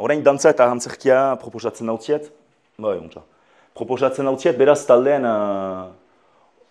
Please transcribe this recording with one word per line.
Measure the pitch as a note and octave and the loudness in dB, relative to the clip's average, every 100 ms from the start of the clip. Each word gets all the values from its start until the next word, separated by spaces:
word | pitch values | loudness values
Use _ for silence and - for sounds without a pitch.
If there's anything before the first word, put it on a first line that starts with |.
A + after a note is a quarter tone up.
| A2 | -4
Orain | D3+ C#3 | 0 2
dantza | C#3 D#3+ | 4 4
eta | D3 B2 | 4 2
antzerkia | B2 C3 C3 C#3 C3 C3+ B2+ | 0 -8 -4 2 2 2 -2
proposatzen | A#2+ A2 A2+ - A2+ | -8 -10 -10 -8 -6
dautziet. | A2+ - D3 D3+ _ _ _ _ - | -6 -4 -4 -4 _ _ _ _ -8
Bai, | G#2+ F#2 | -6 -6
untza. | E2 - - _ _ _ _ - | -8 -20 -20 _ _ _ _ -12
Proposatzen | A2+ B2+ C3+ C3 C#3 | -6 -2 -2 -2 -4
dautziet, | C3 E3+ E3 | -2 0 2
beraz, | C3+ D3 | 4 4
taldeen, | - B2 C3 C#3+ | 4 4 4 0
eh, | B2 G#2+ G#2 G2 F#2+ F#2 F#2 - _ _ _ _ _ _ _ | 0 -2 -2 -4 -6 -10 -14 -20 _ _ _ _ _ _ _